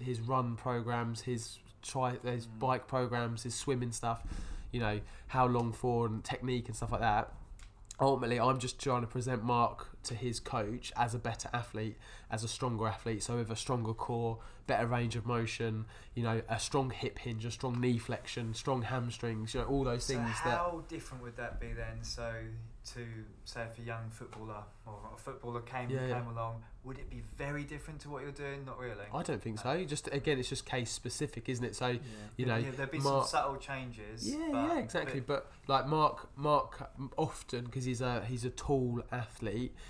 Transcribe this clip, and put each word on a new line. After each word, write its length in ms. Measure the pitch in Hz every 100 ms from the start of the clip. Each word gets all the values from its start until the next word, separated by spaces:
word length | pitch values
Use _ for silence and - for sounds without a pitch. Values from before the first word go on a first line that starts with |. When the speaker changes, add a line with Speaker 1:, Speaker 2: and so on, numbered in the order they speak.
Speaker 1:
his 180 | 123 117
run 360 | 113 131 120 113
programs, 640 | 127 120 117 120 117 113
his 360 | - 120 107 - - -
tri-, 360 | - 135 127 123
his 240 | 123 120 113
Speaker 2:
Mm. 120 | -
Speaker 1:
bike 280 | 131 127 -
programs, 560 | 131 123 120 117 113
his 100 | 123
swimming 380 | - - 127 120
stuff, 300 | 113 117 117 - - - - -
you 100 | 123
know, 200 | 110 104 - - -
how 180 | 131 127
long 260 | 120 117
for 340 | 110 127 117 117
and 160 | 110
technique 440 | - - 127 123 117
and 100 | 110
stuff 160 | 110
like 80 | 113
that. 320 | 113 104 - - - - - - - -
Ultimately, 400 | 135 131 120 120
I'm 180 | 120 131
just 220 | 127 -
trying 200 | 143 123
to 40 | 113
present 380 | 127 123 123
Mark 440 | 117 120 113 - - -
to 120 | -
his 260 | 113 127 113
coach 520 | - 123 104 127 - -
as 180 | 120
a 40 | 117
better 300 | 117 110 -
athlete, 440 | 120 107 110 110 - - - -
as 120 | 113
a 60 | 113
stronger 400 | - 127 110 110
athlete, 340 | 110 117 110
so 140 | - 120
with 140 | 113
a 60 | 113
stronger 380 | - 123 113
core, 460 | 110 - 117 117 113 - - -
better 200 | 117 117
range 280 | 123 120 113
of 80 | 110
motion, 600 | 117 110 - 117 110 110 - -
you 80 | -
know, 180 | 117 113 -
a 100 | 110
strong 320 | - 143 131
hip 300 | 113 139 -
hinge, 240 | 123 113
a 60 | 117
strong 280 | - 131 120
knee 180 | 127 117
flexion, 540 | 113 120 - - 113
strong 300 | 113 - 131
hamstrings, 720 | 110 127 120 113 117 110 110
you 60 | 127
know, 60 | 117
all 180 | 139
those 200 | 127 120
Speaker 2:
So 100 | -
Speaker 1:
things 140 | 127 117 110
that 140 | - 170
Speaker 2:
how 240 | 175 165 -
different 340 | 156 - 127
would 140 | 123 117
that 240 | 117 -
be 120 | 117
then, 300 | 113 113 113
so 300 | 113 - 117 113 110 113 113 - -
to, 140 | 120 117 110 107 - -
say, 160 | 123
if 160 | 113 117
a 40 |
young 280 | 117 117 113
footballer 520 | 113 127 110 110 104 104 - 110
or 120 | 104 110
a 40 | 104
footballer 420 | - 123 120 120
came, 260 | 113 127 123
Speaker 1:
Yeah, 180 | 131 127
yeah. 120 | 120
Speaker 2:
came 80 | 117
along, 340 | 117 113 113 - -
would 140 | 127 131
it 100 | -
be 140 | 123 113 -
very 260 | 143 147
different 340 | 143 151 151 147
to 80 | 147
what 120 | 143
you're 80 | 143
doing? 340 | 139 143 139 135
Not 120 | 120
really. 280 | 123 104 104
Speaker 1:
I 80 | 127
don't 180 | 175 117
think 160 | 117 107
so. 240 | 123 160
Just, 240 | 160 143 -
again, 260 | 139 147 135
it's 120 | 127
just 160 | 131 -
case 240 | 127 120
specific, 580 | - 117 - 151 - 123
isn't 160 | 123
it? 100 | 117
So, 140 | - 127
Speaker 3:
Yeah. 100 | 120 123 107 107 -
Speaker 1:
you 80 |
Speaker 2:
Yeah, 20 | 123
Speaker 1:
know, 100 | 113
Speaker 2:
yeah, 120 | 135
there'd 180 | 127 135
be 80 | 139
Speaker 1:
Mark 280 | 139 135 123
Speaker 2:
some 140 | 156
subtle 160 | 139 135
changes, 720 | - 135 127 113 104 117 -
Speaker 1:
Yeah, 200 | 294 320
Speaker 2:
but, 160 | 269 294
Speaker 1:
yeah, 100 | 330
exactly. 400 | - 175 147 139
Speaker 2:
but 300 | 123 143 - - -
Speaker 1:
But, 60 |
like, 140 | 131 131
Mark, 420 | 156 151 - - -
Mark 540 | 147 147 - - - - 135 -
often, 500 | 156 - - 120 120
'cause 160 | 131
he's 180 | 127 120
a, 200 | 127 120 104
he's 180 | 127
a 60 | 123
tall 520 | - - 139 127 120 -
athlete, 640 | 123 110 - 110 107 127 - -